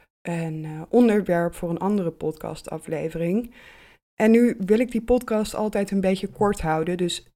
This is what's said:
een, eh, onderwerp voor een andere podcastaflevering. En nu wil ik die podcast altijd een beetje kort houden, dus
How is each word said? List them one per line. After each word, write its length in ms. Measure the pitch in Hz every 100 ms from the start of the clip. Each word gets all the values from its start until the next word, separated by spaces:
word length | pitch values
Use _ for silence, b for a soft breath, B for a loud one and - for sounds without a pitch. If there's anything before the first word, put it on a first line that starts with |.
| B _
een, 440 | - 170 165 156 156
eh, 160 | 156 160
onderwerp 640 | 233 240 208 180 170 170 -
voor 140 | 175
een 80 | 170
andere 340 | 190 208 170
podcastaflevering. 1400 | 165 160 160 165 160 - 156 - 156 160 165 170 208 240 B B B B B _ -
En 100 | 220
nu 240 | 226 240 - 190
wil 140 | 220
ik 120 | 240
die 100 | 226
podcast 540 | 226 247 247 214 214 -
altijd 360 | 214 208 196
een 100 | 196
beetje 260 | 185 190 196
kort 340 | - 208 214
houden, 360 | 160 160 160 180
dus 300 | 175 - -